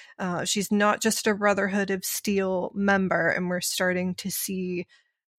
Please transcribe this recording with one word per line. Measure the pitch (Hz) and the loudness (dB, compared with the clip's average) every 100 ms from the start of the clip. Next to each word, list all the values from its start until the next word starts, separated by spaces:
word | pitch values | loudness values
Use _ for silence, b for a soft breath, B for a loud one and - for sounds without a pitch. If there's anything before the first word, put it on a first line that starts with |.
| B B | B B
Uh, | 185 175 180 | -4 -2 -2
she's | 208 185 | -2 2
not | 208 208 - | 4 4 4
just | 220 214 220 | 2 0 2
a | 208 | 2
Brotherhood | 208 202 196 202 196 | 2 2 2 0 0
of | 190 - | -2 -4
Steel | - - 196 190 185 - | -4 -2 0 0 0 -2
member, | 202 202 196 185 170 165 | 0 2 2 2 2 2
and | - 180 | 0 0
we're | 180 | -2
starting | - - 185 180 185 180 | -2 0 0 0 -2 -4
to | 196 | -6
see | - - 185 180 180 185 b b b _ | -6 -4 -4 -4 -4 -8 b b b _